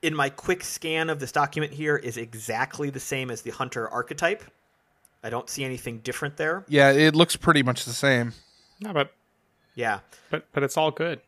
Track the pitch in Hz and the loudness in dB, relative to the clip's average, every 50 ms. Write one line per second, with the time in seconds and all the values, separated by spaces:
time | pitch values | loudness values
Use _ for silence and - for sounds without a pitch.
0 | - 165 156 151 143 139 - - - - 185 180 - - - - - 160 160 160 | -2 -2 0 0 -2 -2 -2 -6 -2 -2 -2 -2 -2 -10 -10 -8 -6 -4 -2 -2
1 | 160 160 156 143 139 120 - 147 143 143 - 156 151 147 139 143 156 151 147 143 | 0 -2 -2 -4 -6 -4 0 0 0 0 -2 -4 -6 -4 -6 -6 -2 0 0 0
2 | - 120 113 120 117 113 117 110 104 - 110 113 127 135 - - 147 143 135 131 | -2 -6 -8 -8 -10 -10 -12 -14 -8 -6 -2 -2 -2 -4 -4 -6 -6 -6 -6 -6
3 | - - 143 135 131 127 120 107 - 120 107 - 131 127 - 127 113 - - 120 | -8 -6 -6 -6 -4 -6 -8 -10 -10 -12 -6 -6 -6 -6 -4 -6 -6 -4 -4 -6
4 | 120 - 151 143 - - 202 220 - - _ _ _ _ _ _ _ _ _ _ | -6 -6 -6 -2 0 0 0 -2 -8 -20 _ _ _ _ _ _ _ _ _ _
5 | _ _ _ _ - 117 117 120 131 - - - 139 131 127 120 - 127 120 113 | _ _ _ _ -10 -6 -6 -6 -6 -6 -8 -6 -6 -6 -6 -6 -8 -10 -10 -8
6 | 113 127 123 - - 143 147 - 156 156 165 190 196 - 147 143 139 139 139 139 | -8 -8 -6 -6 -6 -8 -4 -2 -2 -2 -2 -2 -4 2 6 8 8 8 8 8
7 | 156 156 151 156 175 170 - - - - 165 147 131 127 123 - - - 120 - | 8 6 8 6 4 4 4 0 2 4 4 6 4 2 0 -2 -4 -8 -6 0
8 | - 139 135 123 120 117 113 - _ _ _ _ _ _ _ _ 196 214 190 151 | 2 2 4 4 2 -2 -6 -12 _ _ _ _ _ _ _ _ -10 -4 0 -2
9 | 139 - _ _ _ _ _ _ _ _ _ _ _ _ _ - 120 113 104 95 | -2 -2 _ _ _ _ _ _ _ _ _ _ _ _ _ -4 -2 -2 -2 -2
10 | - _ - - _ _ - 156 - _ _ 147 139 135 - 160 156 156 147 - | -6 _ -20 -20 _ _ -8 -8 -8 _ _ -2 -2 0 0 0 0 0 0 -2
11 | 160 170 160 127 _ | -4 -4 -4 -8 _